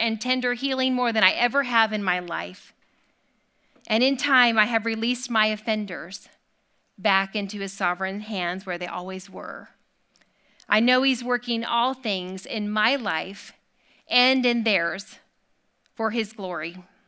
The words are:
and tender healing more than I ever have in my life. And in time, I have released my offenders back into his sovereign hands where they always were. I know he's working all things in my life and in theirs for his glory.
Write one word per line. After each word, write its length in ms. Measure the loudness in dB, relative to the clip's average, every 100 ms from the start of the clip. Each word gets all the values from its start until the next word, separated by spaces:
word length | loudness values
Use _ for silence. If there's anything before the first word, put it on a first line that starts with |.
and 200 | 0 -2
tender 340 | -2 -2 -2
healing 400 | -2 -2 0 0
more 180 | 2 2
than 100 | 4
I 80 | 4
ever 320 | 4 2 0
have 300 | 2 4 2
in 100 | 2
my 160 | 0 -2
life. 560 | -2 -6 -6 -12 -20 _ _ _ _ _ _ _ _ _ _ _ -2
And 160 | 2
in 140 | 2 0
time, 420 | 2 4 6 4
I 60 |
have 200 | 4 2
released 460 | 0 -2 -2 -2 0
my 160 | 2 2
offenders 840 | 0 -2 -2 -2 -8 -10 -12 -14 _ _ _ _ _ _ -2
back 380 | 2 2 2
into 240 | -4 -6 -6
his 140 | -4
sovereign 480 | -2 0 0 -2 -4
hands 440 | -6 -4 -4 -4
where 140 | -6 -6
they 80 | -6
always 420 | -8 -8 -8 -10
were. 400 | -12 -12 -12 -16 _ _ _ _ _ _ _ _ _ 2
I 100 | 4
know 240 | 6 6
he's 220 | 4 2
working 400 | 0 -2 0 -4
all 280 | 0 2 0
things 540 | 0 -4 -4 -4 -6 -6
in 240 | -4 -2
my 240 | 2 2
life 580 | 2 -2 -4 -6 -12 -16 -20 _ _ _ _ 0
and 380 | 4 4 4 2
in 160 | 2
theirs 540 | 2 0 0 -4 -10 -12 _ _ _ _ _ _ _ -4
for 160 | -2
his 200 | -2 -4
glory. 440 | -6 -6 -6 -8 -12 -18 _